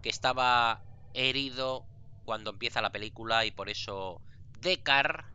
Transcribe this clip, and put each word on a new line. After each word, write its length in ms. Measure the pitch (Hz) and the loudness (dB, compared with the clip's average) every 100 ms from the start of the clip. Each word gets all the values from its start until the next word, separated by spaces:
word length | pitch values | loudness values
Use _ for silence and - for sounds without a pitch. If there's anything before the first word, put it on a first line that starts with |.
que 60 | 113 | -2
estaba 720 | - 131 127 127 123 117 113 - - - - | 2 2 4 6 6 6 2 -6 -14 -10 0
herido 720 | 131 131 135 127 131 131 - - - - - | 2 2 -2 -2 -2 -2 -8 -16 -14 -14 -4
cuando 260 | 110 107 | -4 -4
empieza 280 | 95 117 127 | -4 -2 2
la 120 | 104 | 0
película 540 | 101 107 107 113 113 110 | -2 -8 -8 2 4 4
y 40 | |
por 200 | 101 98 | -2 -6
eso 520 | 104 - 98 95 85 - - - - | -4 -4 -4 -6 -8 -14 -16 -16 -4
Deckard 640 | 175 185 - 139 143 160 - | 0 0 4 4 4 0 -8